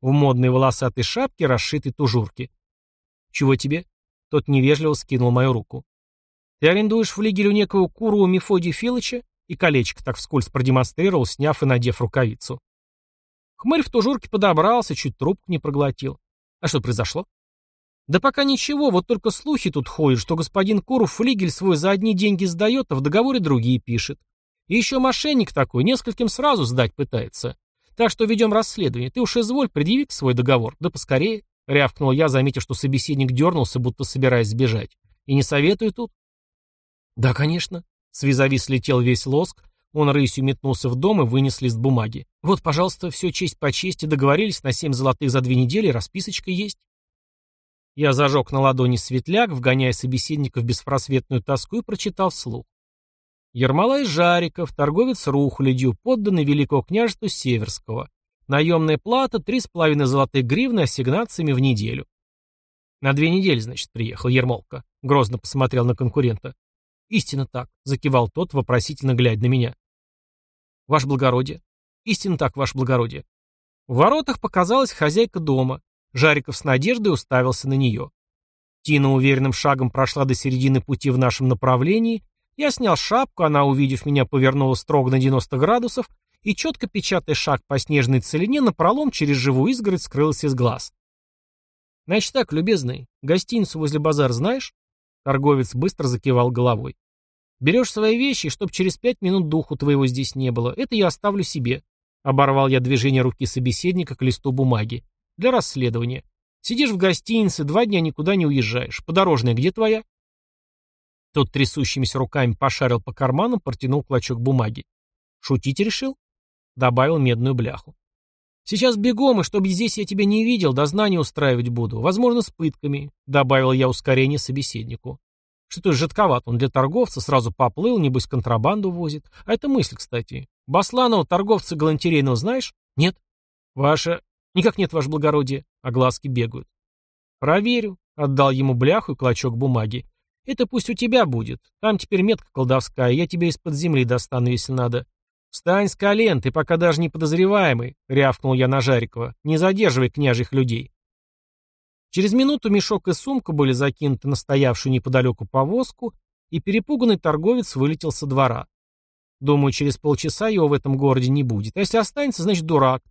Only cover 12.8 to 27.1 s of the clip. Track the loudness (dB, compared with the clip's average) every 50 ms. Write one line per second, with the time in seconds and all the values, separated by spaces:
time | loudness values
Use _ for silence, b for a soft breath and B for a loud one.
12.8 | _ _ _ _ _ _ _ _ _ _ _ _ _ _ _ -6 -2 0 0 0
13.8 | 0 0 0 0 2 2 0 -2 -4 -6 -2 2 2 2 4 4 4 4 2 2
14.8 | 0 -2 -6 -6 -6 -6 -6 -4 -2 -2 -2 -4 _ -6 -6 -4 -4 -4 -2 0
15.8 | 0 -2 -2 -4 -8 -10 -10 -12 _ _ _ _ _ _ _ _ -4 -2 -2 -2
16.8 | -2 -2 -2 -2 -4 -4 -6 -8 -10 -10 _ _ _ _ _ _ _ _ _ _
17.8 | _ _ _ _ _ -2 0 0 2 0 0 0 0 0 0 0 -2 -2 -2 0
18.8 | 2 2 2 2 0 0 -2 -2 -2 -4 -4 -4 -4 -4 -2 -2 -2 -2 -4 -4
19.8 | -6 -6 -2 0 2 2 2 2 0 -2 -4 -4 -4 -4 -2 -2 0 0 0 -2
20.8 | -2 0 0 0 0 0 0 -2 0 0 0 0 -2 -4 -4 -2 0 0 2 2
21.8 | 2 0 0 0 0 0 0 2 2 0 0 0 0 -2 -2 0 0 0 0 0
22.8 | -2 -2 -4 -2 0 0 2 2 2 2 0 0 2 2 2 2 2 2 0 0
23.8 | -2 -4 -4 -4 -4 -6 -10 -14 _ _ _ _ _ _ _ _ _ -2 -2 0
24.8 | 0 0 0 0 0 0 0 -2 -2 0 0 0 0 0 0 -2 -2 0 0 0
25.8 | 0 2 0 0 -2 -6 -4 -2 -2 -2 -2 0 0 2 2 2 0 0 0 0
26.8 | 0 0 -2 -6 -6 -4